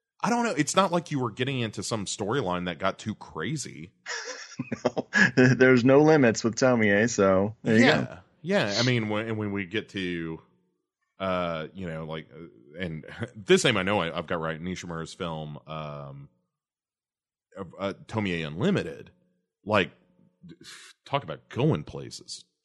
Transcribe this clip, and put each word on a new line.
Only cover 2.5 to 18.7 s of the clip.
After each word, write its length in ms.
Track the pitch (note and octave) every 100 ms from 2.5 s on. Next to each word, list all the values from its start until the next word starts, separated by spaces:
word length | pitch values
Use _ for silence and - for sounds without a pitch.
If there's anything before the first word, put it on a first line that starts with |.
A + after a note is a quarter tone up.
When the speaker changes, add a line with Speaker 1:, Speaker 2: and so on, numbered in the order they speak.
| F2+ F2+
Speaker 1:
that 120 | E2
got 220 | F#2+ -
too 160 | A2 G2
crazy. 760 | - D#2+ F#2 D#3 - C2+ E2+ _ -
<laughs> 360 | - - - - -
Speaker 2:
<laughs> 300 | - - B2
No, 220 | - - A2+ A2+ C3 B2+ B2
there's 280 | C3 B2+ B2
no 160 | C#3
limits 420 | D3+ D#3 A#2+ G#2
with 120 | A2+ -
Tomie, 540 | C3 A#2+ G#2+ G2+ A#2
so 460 | - G2 F#2+ G#2 -
there 140 | B2+ A2
you 80 | B2
Speaker 1:
Yeah. 160 | - -
Speaker 2:
go. 120 | F2+ - _
Speaker 1:
Yeah, 340 | D#3+ G3 A2 G2+
I 60 |
mean, 260 | B2 A#2+ G#2+
when, 180 | G#2+ A2+
and 100 | G#2+
when 140 | G#2
we 140 | G2+ F2
get 240 | G#2+ -
to, 520 | G2+ F2+ F2 E2 D#2+ _ _ _ _ _ _ _ _
uh, 480 | F#2+ F2+ F2 E2 D#2
you 140 | F#2 F2+
know, 180 | D#2+ D#2+
like, 220 | D#2+ -
uh, 460 | D2 E2+ A1 B1 D#2+
and 260 | F2+ D#2 - -
<laughs> 120 | A2+ A2
this 280 | G2+ F3+
name 140 | D3 G#2
I 60 |
know 180 | F#2 G#2
I, 140 | E2 D#2+
I've 100 | D#2+
got 140 | F2
right, 200 | D#2+ D#2
Nishimura's 520 | F2+ F2 F2 E2 D#2+
film, 440 | - F2 D#2+ D2+ D2 D2+
um, 600 | D#2 D2+ D2 C#2+ C#2 C#2+ _ _ _ _ _ _ _ _ _ _ _ _ F#2+
uh, 60 | F#2 E2+
uh, 140 | G2 - -
Tomie 380 | A2 G2+ E2+ D#2
Unlimited, 640 | D#2+ F3